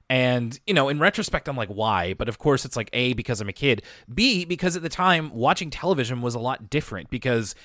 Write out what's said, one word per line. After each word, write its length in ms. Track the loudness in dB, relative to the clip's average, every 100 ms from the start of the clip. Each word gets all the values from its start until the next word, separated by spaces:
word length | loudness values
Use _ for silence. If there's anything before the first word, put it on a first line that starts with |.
| -2
And, 500 | 2 2 2 -2 -6
you 100 | 0
know, 140 | 2 2
in 120 | 4
retrospect, 480 | 2 2 -2 -4 -4
I'm 80 | -4
like, 120 | -4
"Why?" 460 | 0 2 2 0
But 140 | -2 -4
of 100 | -2
course, 260 | 2 2
it's 120 | 0 -6
like, 120 | -4
A, 220 | 0 0
because 260 | 0 -2 -4
I'm 80 | -4
a 40 |
kid. 300 | -2 2 2 -2 -18 -8
B, 320 | 0 2 2
because 320 | 0 -2 -2 -2
at 60 |
the 60 | -4
time, 440 | 0 4 4 2
watching 380 | 0 2 2 -2
television 500 | -4 0 0 0 -2
was 140 | -4
a 60 | -2
lot 300 | -4 -4 -4
different. 400 | -4 -4 -8 -8
Because 440 | -6 0 0 -2 -8